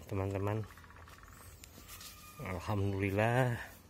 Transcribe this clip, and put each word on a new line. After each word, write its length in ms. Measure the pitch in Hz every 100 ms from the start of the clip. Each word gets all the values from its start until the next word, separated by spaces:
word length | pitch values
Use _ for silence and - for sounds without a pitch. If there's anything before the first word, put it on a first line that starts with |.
| -
teman-teman. 560 | 98 98 98 101 107 104 - - - - - - - - - - - - - - - - - 92
Alhamdulillah 1120 | 92 - 104 98 98 98 98 113 123 127 117 - - -